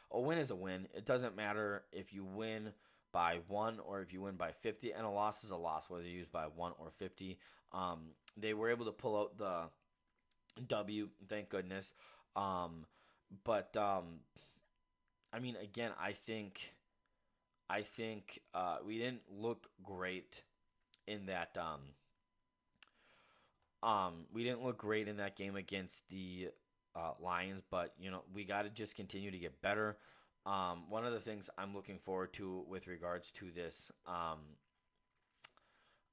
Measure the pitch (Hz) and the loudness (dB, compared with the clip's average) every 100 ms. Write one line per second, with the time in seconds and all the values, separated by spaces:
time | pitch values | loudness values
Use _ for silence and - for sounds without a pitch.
0 | - 117 135 165 135 92 95 92 95 92 | -2 2 4 4 2 0 -2 -2 -4 -4
1 | 107 127 123 98 104 104 107 101 - 95 | 4 4 4 0 2 2 2 0 -4 -8
2 | 95 98 95 98 110 110 107 101 - - | -8 -8 -6 -2 -2 -2 -4 -8 -16 -20
3 | _ 92 85 85 85 104 110 110 85 98 | _ 4 4 4 0 2 2 0 -4 -4
4 | 92 92 98 92 85 - 113 104 117 98 | -4 -4 -4 -2 -2 0 -2 -2 -2 -2
5 | 110 101 104 101 107 90 85 78 - 87 | 2 4 4 2 -2 0 2 0 -2 -6
6 | 87 87 85 85 78 82 87 - 80 - | -4 -6 -4 -2 -2 -2 -4 -4 -10 -6
7 | 95 - 95 87 - - _ 92 90 82 | -6 -4 -8 -8 -14 -20 _ 0 0 0
8 | 80 - - 104 107 107 113 120 110 - | -6 -14 -16 -2 0 4 4 4 2 0
9 | 123 104 104 101 98 87 82 - _ _ | 2 4 4 0 0 0 -2 -8 _ _
10 | _ _ _ _ _ - 123 110 101 104 | _ _ _ _ _ -10 0 2 2 0
11 | 104 - 98 104 101 98 92 95 98 - | 0 -4 -4 -4 0 -2 0 -4 -6 -12
12 | - - _ 101 101 90 87 82 78 _ | -20 -20 _ 0 2 4 0 -4 -12 _
13 | - _ _ 98 - 104 92 110 104 95 | -20 _ _ -4 2 4 4 4 6 4
14 | 85 82 - - - - _ _ _ _ | 0 -8 -14 -20 -20 -20 _ _ _ _
15 | _ _ _ 113 127 107 101 110 117 - | _ _ _ -4 -2 -4 -4 0 0 0
16 | 95 98 - 110 101 - - - _ _ | -2 -2 -2 -2 -4 -8 -12 -14 _ _
17 | _ _ _ _ _ _ - 98 104 - | _ _ _ _ _ _ 0 0 0 -2
18 | 113 107 - - - 87 90 73 98 110 | -2 -2 -8 -14 -4 0 2 2 0 0
19 | 123 120 - 98 113 110 - - 95 92 | 0 -2 -8 -2 0 0 -6 -16 -8 -2
20 | 92 92 - - - _ _ _ _ - | 0 -2 -6 -14 -16 _ _ _ _ -12
21 | - 107 95 90 85 92 82 73 69 69 | -6 -4 0 0 0 -2 -2 -4 -8 -18
22 | _ _ _ _ _ _ _ _ - _ | _ _ _ _ _ _ _ _ -20 _
23 | - - - _ _ _ _ _ 113 104 | -20 -20 -20 _ _ _ _ _ 6 6
24 | 92 85 82 110 120 120 127 120 107 107 | 6 0 -4 0 0 2 0 0 2 4
25 | 104 104 101 - 98 98 92 98 90 - | 2 0 -2 -2 -2 -2 -2 -2 -2 -8
26 | - 95 92 90 90 - _ _ _ 85 | -8 -6 -6 -4 -6 -6 _ _ _ -4
27 | 82 - 90 87 92 95 - 92 85 - | -2 -2 2 2 2 -4 0 0 0 -2
28 | 95 92 - 98 95 101 104 110 104 - | -6 -6 -6 -6 0 2 2 -2 -6 -6
29 | 95 98 101 92 85 - 98 104 107 104 | -6 -4 -4 -4 -6 0 4 6 4 0
30 | - - - _ 98 98 90 87 82 107 | -10 -20 -20 _ 0 4 4 0 -2 0
31 | 120 113 107 104 92 - 98 101 98 92 | 2 0 -2 -4 -6 -4 -4 -4 -6 -6
32 | - 95 92 - 95 92 85 92 90 85 | 0 0 0 -2 -2 -2 -4 -6 -6 -4
33 | 87 90 - - 92 85 82 - - - | -2 -2 -4 -10 -8 -4 -4 -4 -8 -10
34 | - 87 82 78 76 76 _ _ _ _ | -4 0 0 -2 -8 -18 _ _ _ _
35 | _ _ _ _ - _ _ _ _ _ | _ _ _ _ -20 _ _ _ _ _
36 | _ | _